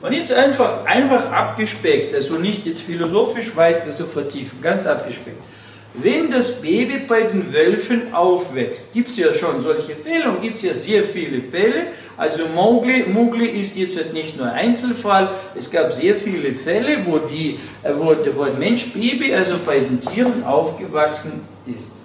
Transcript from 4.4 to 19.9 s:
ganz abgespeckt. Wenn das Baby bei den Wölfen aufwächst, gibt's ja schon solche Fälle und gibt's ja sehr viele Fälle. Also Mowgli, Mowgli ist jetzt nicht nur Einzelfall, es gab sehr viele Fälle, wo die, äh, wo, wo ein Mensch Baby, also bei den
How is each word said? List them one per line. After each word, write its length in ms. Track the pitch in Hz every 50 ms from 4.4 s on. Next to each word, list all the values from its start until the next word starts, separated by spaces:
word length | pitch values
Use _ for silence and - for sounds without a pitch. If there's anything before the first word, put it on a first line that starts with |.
| 127 - - - -
ganz 240 | 160 196 196 -
abgespeckt. 560 | 160 147 123 - 127 120 - - - - - - - - - - - - - - - -
Wenn 380 | 117 131 190 247 302 330 302
das 320 | 254 254 240 - - - -
Baby 360 | 151 175 214 247 - 269 269 - -
bei 140 | 233 220 226
den 300 | 214 190 190 175 - 135
Wölfen 640 | 151 160 175 208 - - - 247 233 - - -
aufwächst, 760 | 170 175 185 180 180 180 - 127 131 120 104 - - - - -
gibt's 240 | 226 240 - -
ja 180 | - 175 156 -
schon 260 | - 170 165 - -
solche 360 | - - 233 - - - 151
Fälle 340 | - - 311 330 330 294 262
und 100 | 196 180
gibt's 220 | 202 226 - - -
ja 100 | 185 160
sehr 300 | - - 175 214 208 -
viele 400 | - - 180 160 143 131 123 123
Fälle. 460 | - - 175 202 233 262 320 359 - - - - - -
Also 280 | - - 156 156 160 165 160 160
Mowgli, 520 | 165 180 220 240 240 220 247 262 254 - 185
Mowgli 380 | 190 220 240 233 233 233 233
ist 300 | 226 - 208 196 190 -
jetzt 360 | 185 190 175 180 175 156 - 160
nicht 240 | 160 156 160 -
nur 100 | - 131
Einzelfall, 840 | 120 - 143 175 233 240 - 247 247 233 - - 208 202 190 190 190 190 - - - -
es 120 | - 127 -
gab 240 | - 170 156 - -
sehr 220 | 120 147 185 214
viele 400 | - - 226 190 165 147 139 123
Fälle, 440 | 131 - 160 175 214 240 269 302 - 190
wo 140 | 175 165 151
die, 400 | - 131 131 156 160 151 123 - - - - - -
äh, 100 | - 143
wo, 180 | 147 156 160 156 156 151 143 131
wo 60 | - 143
ein 140 | 135 123 135
Mensch 340 | 151 202 233 240 - - -
Baby, 420 | 196 220 247 277 - 285 269 -
also 200 | 190 185 180 175 170 170
bei 140 | 160 147 139
den 200 | 123 127